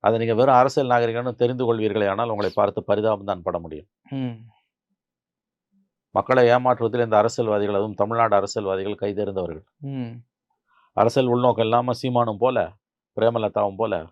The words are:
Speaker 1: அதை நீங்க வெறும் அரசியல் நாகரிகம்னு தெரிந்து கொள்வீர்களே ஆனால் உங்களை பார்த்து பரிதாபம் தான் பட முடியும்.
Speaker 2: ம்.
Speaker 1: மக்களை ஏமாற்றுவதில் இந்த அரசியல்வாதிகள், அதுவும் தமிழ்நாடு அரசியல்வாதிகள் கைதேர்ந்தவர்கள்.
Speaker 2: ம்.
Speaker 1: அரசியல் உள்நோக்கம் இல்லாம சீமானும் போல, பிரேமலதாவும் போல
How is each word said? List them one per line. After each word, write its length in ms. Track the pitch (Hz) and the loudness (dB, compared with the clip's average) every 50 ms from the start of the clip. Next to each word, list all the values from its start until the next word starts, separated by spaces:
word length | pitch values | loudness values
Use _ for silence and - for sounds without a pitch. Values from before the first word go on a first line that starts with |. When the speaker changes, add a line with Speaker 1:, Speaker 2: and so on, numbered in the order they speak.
| - | 2
Speaker 1:
அதை 120 | 101 113 113 | 0 0 0
நீங்க 140 | 113 113 113 107 | 0 0 2 2
வெறும் 200 | 127 135 131 123 | 4 4 6 6
அரசியல் 320 | 127 135 - - 139 127 123 | 4 4 2 -2 0 2 2
நாகரிகம்னு 400 | 120 120 113 113 117 123 127 117 _ | 2 2 0 -2 -4 -6 -6 -4 _
தெரிந்து 240 | 123 120 127 123 127 117 | -2 -2 0 -2 0 0
கொள்வீர்களே 400 | 117 110 110 107 101 110 104 98 98 | 0 0 0 0 0 0 0 0 0
ஆனால் 200 | 101 117 120 110 | -2 -2 -4 -2
உங்களை 160 | 101 101 95 - - | -2 -4 -2 0 2
பார்த்து 240 | 104 101 98 - 98 - | 0 0 0 -4 -2 -2
பரிதாபம் 380 | 101 101 104 110 107 101 98 101 | -2 0 0 -2 -2 -2 -4 -6
தான் 140 | 98 90 87 92 | -8 -6 -6 -6
பட 120 | 85 85 85 | -6 -6 -8
முடியும். 240 | 82 78 76 92 _ _ _ _ - 139 135 | -10 -14 -16 -16 _ _ _ _ -12 -10 -8
Speaker 2:
ம். 180 | 131 123 117 110 113 113 101 _ _ _ _ _ _ _ _ _ _ _ _ _ _ _ _ _ _ _ _ _ _ _ _ _ _ _ _ _ _ _ | -8 -8 -8 -12 -18 -20 _ _ _ _ _ _ _ _ _ _ _ _ _ _ _ _ _ _ _ _ _ _ _ _ _ _ _ _ _ _ _ _
Speaker 1:
மக்களை 360 | _ 104 - - 131 131 123 117 | _ -4 0 2 4 6 6 6
ஏமாற்றுவதில் 560 | 120 123 123 127 123 117 117 113 107 123 120 | 6 4 4 2 0 2 0 -2 0 0 0
இந்த 140 | 113 110 104 | 4 4 4
அரசியல்வாதிகள், 580 | 107 113 - - 120 110 107 104 104 101 104 | 4 4 0 -2 -2 0 0 0 0 0 0
அதுவும் 180 | 98 101 107 101 | 0 -2 -2 -2
தமிழ்நாடு 420 | - 101 107 113 117 117 110 104 | -2 -2 -2 2 0 2 4 4
அரசியல்வாதிகள் 580 | 101 98 98 - 113 104 95 95 95 95 101 104 | 2 2 0 -6 -6 -4 -2 -2 -2 -4 -6 -6
கைதேர்ந்தவர்கள். 720 | - 101 104 101 95 104 98 98 95 90 85 82 - 98 _ _ _ | -4 -6 -6 -4 -4 -4 -4 -4 -6 -6 -6 -8 -12 -16 _ _ _
Speaker 2:
ம். 340 | 147 139 139 131 123 117 117 120 120 _ _ _ _ _ _ _ _ _ _ _ _ _ _ | -12 -10 -8 -8 -8 -10 -12 -16 -20 _ _ _ _ _ _ _ _ _ _ _ _ _ _
Speaker 1:
அரசியல் 340 | 92 104 117 - 139 131 123 | 2 2 4 4 2 2 2
உள்நோக்கம் 360 | 120 123 123 127 117 113 113 | 2 2 2 2 2 2 0
இல்லாம 280 | 110 113 120 123 127 120 123 - | 2 2 0 0 -2 -4 -4 -4
சீமானும் 340 | 131 123 120 120 113 107 95 | -2 0 0 0 0 -2 0
போல, 320 | 117 127 131 117 90 82 98 _ _ _ _ _ _ _ _ - | 0 0 0 0 -4 -4 -8 _ _ _ _ _ _ _ _ 0
பிரேமலதாவும் 560 | 110 117 117 117 110 104 - 107 104 101 98 92 | 0 0 2 0 -4 -2 -2 -2 -2 -2 -2 -4
போல 280 | 113 110 98 87 80 82 | -4 -4 -4 -6 -8 -12